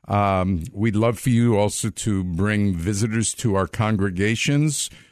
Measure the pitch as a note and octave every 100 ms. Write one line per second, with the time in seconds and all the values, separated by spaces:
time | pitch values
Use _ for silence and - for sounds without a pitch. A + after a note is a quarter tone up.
0 | - G2+ G2+ F#2+ F#2 F2+ - G2+ A2+ G#2
1 | A#2 A2+ C3+ A#2 A#2+ G2+ G#2 - A2 -
2 | A2 G2 F2+ E2+ G#2 G#2+ G2+ F2 E2+ G2+
3 | A2+ A2+ G#2+ - A2+ F#2+ F#2+ - G#2+ G#2+
4 | G2 F2 G#2 A2+ D3+ C#3+ D#3 C#3 - -
5 | -